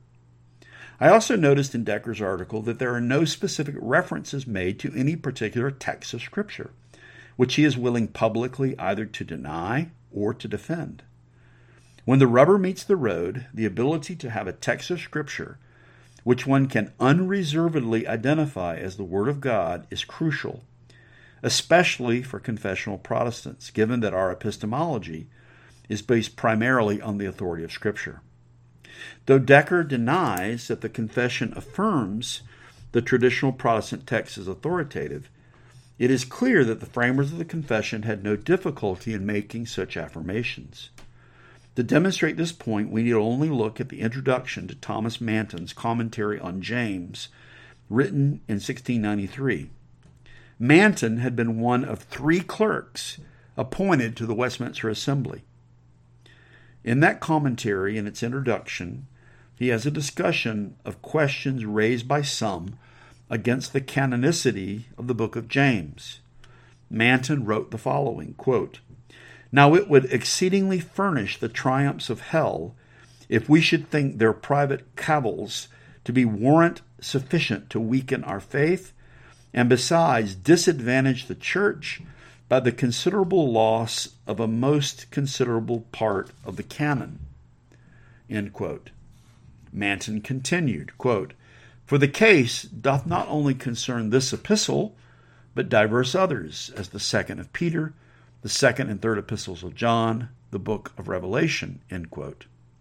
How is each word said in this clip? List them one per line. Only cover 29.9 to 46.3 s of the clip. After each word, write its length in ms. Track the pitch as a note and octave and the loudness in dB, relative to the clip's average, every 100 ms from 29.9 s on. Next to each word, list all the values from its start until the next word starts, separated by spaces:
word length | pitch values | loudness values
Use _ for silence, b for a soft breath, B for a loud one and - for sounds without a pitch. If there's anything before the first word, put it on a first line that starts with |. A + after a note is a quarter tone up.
| C3 A#2 E3+ D#3 F2+ G2 A#2+ - | -2 0 2 2 0 -2 -6 -6
that 120 | A2+ | -6
the 80 | A2 | -6
confession 640 | - A2 - B2 - A#2 - | -6 -4 -2 -2 -2 -6 -6
affirms 840 | - - G#3+ E3+ G2 G#2+ C3+ - B B B B B | -12 -2 0 0 0 -4 -6 -10 B B B B B
the 100 | A#2+ | -2
traditional 480 | A#2+ B2+ B2 B2 C3+ | 2 4 4 4 0
Protestant 560 | B2+ B2 A#2 - - - | 0 0 0 -2 -8 -4
text 320 | A2+ - - | -4 -4 -10
as 80 | F#2 | -10
authoritative, 800 | F#2+ D3 F3+ D3 G2+ D2 C#2+ C#2 b b b b b b - | -8 -4 -4 -4 -6 -8 -10 -14 b b b b b b 0
it 100 | B2 | 2
is 160 | C3 | 2
clear 400 | C3 - B3+ G#3+ | 0 -2 2 4
that 140 | A#2+ A2+ | 4 0
the 80 | - | -6
framers 460 | - A#2+ C3 C#3+ | -2 0 2 0
of 60 | E3+ | -4
the 60 | |
confession 600 | E3 E3 C#3+ A2 G#2 A2+ | -8 -8 -2 -2 -2 -6
had 180 | A2 G#2+ | -4 -4
no 140 | G#2 G#2 | -2 -2
difficulty 760 | - F#3 F#3 - G#2 F2+ - | 0 0 0 -4 -4 -4 -6
in 140 | G#2+ G2 | -6 -2
making 400 | G#2 G#2 A#2 A2+ | -4 -4 -10 -8
such 300 | - F#2 - | -8 -6 -6
affirmations. 920 | D2+ E2+ D#2+ G#2 B2 - - - - - b b b b b b b | -10 -10 -6 -4 -6 -8 -14 -20 -20 -20 b b b b b b b
To 80 | - | -6
demonstrate 540 | B2 D#3 F#3 F3+ D#3+ D#3+ | 2 2 2 0 -2 -2
this 160 | E3 | -4
point, 380 | - - G#2 G#2+ | -6 -4 -2 -2
we 120 | A2+ | 0
need 120 | A#2 | 2
only 340 | A#2 G#2+ B2 D#3+ | 2 2 0 0
look 320 | C#3 A2 A2+ | 0 -2 -4
at 80 | C3 | -10
the 140 | - | -4
introduction 640 | A2+ C3 C3 B2+ - - F2+ | -4 -2 -2 -2 -2 -10 -10
to 60 | |
Thomas 480 | - - G#2+ A2+ - | -14 -8 -4 -4 -4
Manton's 500 | A#2 A2 G#2+ E2+ F2 | -2 -2 -2 -8 -12
commentary 640 | - A#2 A#2 A2+ A2 G#2 | -8 -4 -2 -4 -4 -4